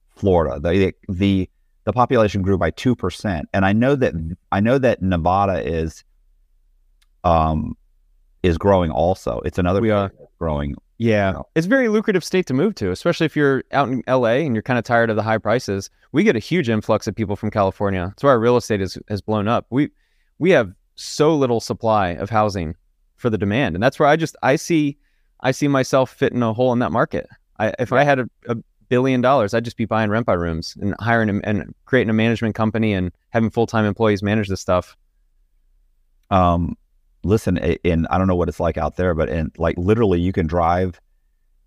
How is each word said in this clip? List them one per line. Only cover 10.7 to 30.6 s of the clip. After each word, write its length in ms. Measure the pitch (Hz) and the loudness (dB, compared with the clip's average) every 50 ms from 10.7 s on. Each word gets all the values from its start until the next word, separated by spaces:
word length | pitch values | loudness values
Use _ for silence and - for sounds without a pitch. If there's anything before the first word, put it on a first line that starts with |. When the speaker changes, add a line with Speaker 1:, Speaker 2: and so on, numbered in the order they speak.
| 69 - _ _ _ - | -8 -10 _ _ _ -4
Speaker 2:
Yeah. 340 | 113 117 110 104 101 95 90 | 0 0 2 2 2 0 -2
Speaker 1:
So. 140 | 71 - _ - | -4 -8 _ -4
Speaker 2:
It's 120 | 160 165 | -4 0
a 40 | 180 | 2
very 180 | 254 269 262 226 | 2 2 2 2
lucrative 360 | 208 220 208 - 202 185 - | 0 0 0 0 0 -2 -2
state 220 | - - 190 180 | -2 -2 -2 -2
to 80 | - 131 | 0 -2
move 200 | 131 160 226 202 | 0 0 -2 -2
to, 160 | - 107 92 90 | -2 -4 -4 -4
especially 340 | - - 170 170 - 165 | -2 -2 -2 0 0 0
if 100 | 151 - | -2 0
you're 260 | 151 147 139 135 127 - - - | 2 2 2 2 0 -2 -2 -2
out 160 | 127 143 - | -2 0 0
in 140 | 131 123 - | -2 -6 -2
L 200 | - 127 131 123 | 0 0 2 2
A 180 | 110 117 135 170 | 2 2 0 0
and 100 | 151 117 | 0 -2
you're 80 | 110 - | -2 -2
kinda 200 | - 127 120 110 | -2 -2 -2 0
tired 280 | - 123 117 117 113 | 0 2 2 2 2
of 60 | 110 | 0
the 60 | 107 104 | -2 0
high 160 | 110 110 110 | 0 -2 -2
prices. 520 | - 107 110 127 - - 101 98 98 - _ _ _ _ - | 0 0 -2 -2 0 -2 -6 -6 -6 -10 _ _ _ _ -2
We 120 | 135 202 | 0 2
get 100 | 220 185 | 2 2
a 60 | 113 | 0
huge 300 | - - 151 185 156 117 | 0 -2 -2 -2 0 0
influx 360 | 113 107 - - 113 104 - | 0 -2 0 0 -2 0 0
of 80 | - 101 | -4 -4
people 220 | - 110 92 104 | -4 -4 -4 -4
from 140 | - - 107 | -6 -6 -4
California. 560 | - 110 98 95 95 - 104 101 98 95 87 | -2 0 0 0 0 -2 -4 -2 -2 -2 -4
That's 160 | 92 104 - - | -6 -6 -2 2
why 60 | 139 | 4
our 100 | 135 117 | 4 4
real 160 | 110 120 123 | 4 4 2
estate 240 | 120 - - 113 101 | 2 2 0 -2 -2
is, 160 | 95 90 - - - - | -2 -4 -6 -10 -10 -8
has 120 | 107 98 | -8 -8
blown 280 | - - 107 107 101 104 | -4 -4 -2 -2 0 0
up. 180 | 117 107 - - | -2 -2 -2 -2
We, 220 | 110 131 147 - _ _ _ _ _ _ _ _ _ - | -2 -2 -2 -2 _ _ _ _ _ _ _ _ _ -2
we 120 | 135 180 | 0 4
have 220 | 180 139 117 90 98 _ _ _ _ | 4 4 2 0 -6 _ _ _ _
so 420 | - - - - - 151 151 165 | -16 -14 -10 -2 2 2 2 4
little 240 | 147 139 123 120 113 | 2 2 0 0 -2
supply 480 | - - 113 - - 113 110 107 98 90 | -2 -4 -8 -4 -2 0 0 2 0 -2
of 200 | 87 - 85 101 | -2 -6 -6 -2
housing 440 | 110 110 107 107 98 101 82 78 82 _ _ _ _ _ _ _ _ | 0 0 0 0 0 -4 -6 -6 -8 _ _ _ _ _ _ _ _
for 140 | _ - 127 | _ -4 -2
the 80 | 107 98 | -2 0
demand. 380 | 104 98 101 120 143 107 80 | -2 0 0 0 -2 -2 -2
And 60 | 87 107 | 0 0
that's 180 | 131 - - | 0 2 2
where 80 | 160 143 | 2 4
I 80 | 151 | 4
just, 180 | 165 160 147 - - - | 2 0 -4 -6 -2 0
I 140 | 127 135 | 0 0
see, 420 | 160 - - 175 156 151 143 143 _ _ _ _ _ _ _ _ _ | 0 0 0 0 0 0 0 -4 _ _ _ _ _ _ _ _ _
I 120 | - 127 131 | -4 -2 -2
see 160 | - 147 143 | 0 0 0
myself 420 | 139 135 131 - - 135 131 - | 2 2 0 2 2 2 2 0
fitting 320 | - - 143 - - 120 120 | -2 -2 -2 -2 0 0 -2
a 100 | 113 110 | -2 0
hole 200 | 110 127 127 120 | 0 0 0 2
in 80 | 120 | 0
that 100 | 123 90 | 0 0
market. 380 | 76 117 143 - - 82 - - - _ _ _ _ - | 0 0 -2 -2 -2 -8 -8 -10 -16 _ _ _ _ -4
I, 120 | 107 107 - - | -4 -2 -2 -2
if 140 | 127 - 123 | -4 -2 2
I 100 | 123 143 | 2 4
had 160 | 147 139 131 | 4 2 0
a, 100 | 123 - _ _ - - | 0 -6 _ _ -8 -8
a 80 | 117 113 - _ _ _ _ - | -8 -8 -8 _ _ _ _ -2
billion 320 | 127 123 127 135 131 127 | 0 0 2 2 0 2
dollars, 340 | 120 123 139 139 107 98 120 | 2 2 2 2 2 0 0
I'd 100 | 117 117 | -2 -4
just 120 | 120 - | -4 -6
be 80 | - 117 | -6 -6
buying 260 | 98 113 110 113 104 | -2 -2 -2 0 0
rent 160 | 104 113 117 | 0 -2 0
by 60 | - 104 | 0 0
rooms 440 | 87 85 85 82 80 | 0 0 -2 -4 -6